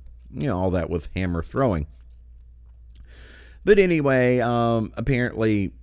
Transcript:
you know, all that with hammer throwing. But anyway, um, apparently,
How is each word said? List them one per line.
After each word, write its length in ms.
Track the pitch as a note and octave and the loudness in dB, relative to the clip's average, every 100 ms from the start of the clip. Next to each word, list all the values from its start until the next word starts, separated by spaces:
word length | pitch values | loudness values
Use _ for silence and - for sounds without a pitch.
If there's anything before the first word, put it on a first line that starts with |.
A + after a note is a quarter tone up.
| - - - | -12 -20 -16
you 140 | B2+ C#3+ | -8 -4
know, 100 | F2+ | -2
all 140 | F#2 | -2
that 180 | F2 D#2+ | -2 -2
with 200 | E2+ - F#2 | -6 -6 -6
hammer 260 | F#2+ E2+ | -4 -4
throwing. 460 | - B2 C3 E2+ D2 - - - - - - - - - - - - - - - - - | -4 -2 0 0 -4 -12 -20 -20 -20 -20 -20 -20 -20 -20 -20 -20 -20 -20 -20 -20 -20 -6
But 160 | - G#3 | 4 4
anyway, 580 | F#3 E3 C#3 C3 B2 B2 | 6 2 2 2 4 2
um, 540 | A#2 A#2+ A#2 A2+ A2 - | 2 0 2 0 -2 -6
apparently, 760 | A#2 B2 B2 G#2+ A2 G#2 F#2 - | -2 -2 -2 -2 0 0 -2 -8